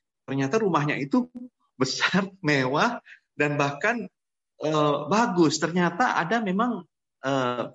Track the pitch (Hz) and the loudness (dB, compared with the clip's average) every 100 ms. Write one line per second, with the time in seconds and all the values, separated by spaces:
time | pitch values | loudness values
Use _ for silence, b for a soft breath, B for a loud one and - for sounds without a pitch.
0 | _ _ - 135 135 220 208 156 147 113 | _ _ -8 -2 0 0 2 0 0 -2
1 | 147 247 247 247 247 - _ - 131 - | 0 0 0 -8 -18 -20 _ -4 -2 0
2 | - 180 - - 147 143 127 147 226 247 | 0 0 -2 -4 0 2 2 2 0 -2
3 | B B B - 147 143 143 143 208 240 | B B B -4 -2 0 -2 0 -2 -2
4 | 185 - _ _ _ _ 151 156 147 143 | -6 -14 _ _ _ _ -2 2 2 0
5 | 135 208 240 175 156 143 160 180 175 175 | 0 0 2 4 4 2 -2 2 0 2
6 | 254 - 165 226 202 190 247 202 175 _ | 0 0 0 -2 0 0 -2 -2 -10 _
7 | _ _ 131 139 127 123 110 | _ _ -2 0 0 -2 -6